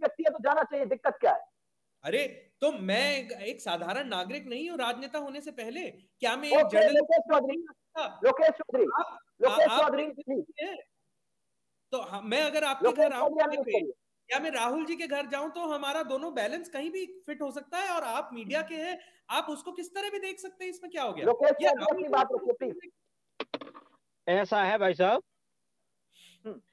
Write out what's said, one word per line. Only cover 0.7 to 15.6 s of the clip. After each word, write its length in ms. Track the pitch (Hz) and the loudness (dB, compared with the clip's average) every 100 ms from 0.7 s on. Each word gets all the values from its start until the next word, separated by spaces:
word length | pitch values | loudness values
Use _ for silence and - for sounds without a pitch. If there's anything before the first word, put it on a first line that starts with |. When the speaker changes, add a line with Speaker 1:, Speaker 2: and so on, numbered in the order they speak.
| 285 247 | -2 -2
Speaker 1:
दिक्कत 320 | 180 - 262 | 0 -2 2
क्या 120 | - | 2
है? 80 | 139 - _ _ _ _ _ | 2 -2 _ _ _ _ _
Speaker 2:
अरे, 240 | 143 220 285 - - _ | -4 -2 -2 -6 -20 _
तो 100 | 294 | -2
मैं 460 | 262 190 208 277 277 | 0 -2 0 2 0
एक, 140 | 226 | -6
एक 300 | 220 202 - | -10 -10 -8
साधारण 460 | - 170 170 220 277 | -4 -4 -4 -4 -4
नागरिक 400 | 196 180 277 262 | -6 -6 -8 -8
नहीं 220 | 247 330 | -8 -8
हूँ 80 | 339 | -4
राजनेता 420 | 240 240 269 302 | -4 -4 -8 -8
होने 220 | 285 277 | -8 -10
से 100 | 294 | -12
पहले? 380 | 277 220 277 180 | -12 -10 -10 -12
क्या 460 | - _ _ 240 254 | -14 _ _ -2 -2
मैं 120 | 294 | 4
एक 60 | |
Speaker 1:
ओके, 160 | 294 302 | 4 6
Speaker 2:
जर्नलिस्ट 280 | 311 311 294 | 6 8 6
Speaker 1:
लोकेश 220 | 294 320 | 6 4
चौधरी, 380 | 330 302 262 320 | 6 4 2 -4
Speaker 2:
नहीं 100 | 330 | -8
था? 520 | - _ 330 285 - | -16 _ -6 -6 2
Speaker 1:
लोकेश 260 | 226 262 320 | 2 6 4
चौधरी, 340 | 320 320 254 | 4 -2 2
Speaker 2:
आप, 360 | 208 - - - - _ | 2 2 -2 -6 -20 _
Speaker 1:
लोकेश 260 | 247 233 - | 2 6 6
Speaker 2:
आ-, 40 | |
आप 100 | 240 | 6
Speaker 1:
चौधरी, 220 | 302 277 | 4 2
Speaker 2:
नहीं 100 | 302 | -2
Speaker 1:
प्लीज। 320 | 277 254 262 311 - | -6 -4 -4 -4 -8
Speaker 2:
हैं। 160 | 330 370 - _ _ _ _ _ _ _ _ _ _ | -8 -8 -16 _ _ _ _ _ _ _ _ _ _
तो 100 | 262 | -8
हम, 260 | 190 196 214 | -6 -8 -2
मैं 140 | 254 | 0
अगर 220 | 302 302 | 2 0
आपके 220 | 302 269 277 | 0 2 2
Speaker 1:
लोकेश 200 | 247 311 | 4 4
Speaker 2:
घर 80 | |
आऊँ 160 | 262 302 | 4 0
Speaker 1:
चौधरी, 280 | 311 302 294 | 2 0 0
आप 80 | 240 | 0
Speaker 2:
पे, 140 | 196 | 0
Speaker 1:
करिए। 140 | 151 - _ _ _ | -2 -8 _ _ _
Speaker 2:
या 60 | 254 | -2
मैं 120 | 311 | -2
राहुल 340 | 262 233 285 311 | 0 0 -2 -4
जी 100 | 330 | -6
के 120 | 330 | -4
घर 180 | 285 277 | -4 -4
जाऊँ, 260 | 277 311 | -4 -6
तो 100 | 339 | -6